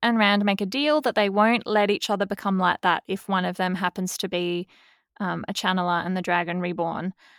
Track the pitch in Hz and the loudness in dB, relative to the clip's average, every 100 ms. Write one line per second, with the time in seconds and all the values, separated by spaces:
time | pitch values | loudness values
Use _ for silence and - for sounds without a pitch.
0 | 233 226 202 202 202 196 196 262 294 302 | 0 4 4 4 2 0 -2 0 2 2
1 | 262 214 202 202 220 240 - 214 208 208 | 2 2 2 4 4 4 2 2 2 0
2 | - 202 202 202 202 190 180 - 185 165 | -2 -2 -2 -2 0 2 2 2 2 0
3 | - 190 - 190 180 180 185 180 180 - | -2 -6 -2 -2 -2 -2 -2 -2 -4 -4
4 | 185 - 190 175 175 175 180 _ _ _ | -6 -6 -4 -2 -2 -4 -6 _ _ _
5 | _ - 190 170 - 196 196 185 175 175 | _ -6 -4 -4 -6 -4 -2 0 0 0
6 | 175 185 180 175 170 175 180 170 165 - | -2 -4 0 0 0 -2 -4 -2 -4 -4
7 | 180 - - | -8 -10 -18